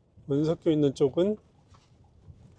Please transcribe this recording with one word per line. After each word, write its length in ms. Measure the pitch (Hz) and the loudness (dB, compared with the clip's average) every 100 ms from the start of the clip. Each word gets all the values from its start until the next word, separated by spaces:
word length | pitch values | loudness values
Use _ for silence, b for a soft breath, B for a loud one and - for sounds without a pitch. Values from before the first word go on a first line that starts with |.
| _ - - | _ -18 -4
은석교 400 | 143 156 170 175 | -2 -2 -2 0
있는 240 | 151 143 | 2 0
쪽은 440 | - 143 147 190 214 _ _ _ - _ _ _ _ - - - | 2 0 2 -2 -2 _ _ _ -20 _ _ _ _ -20 -20 -20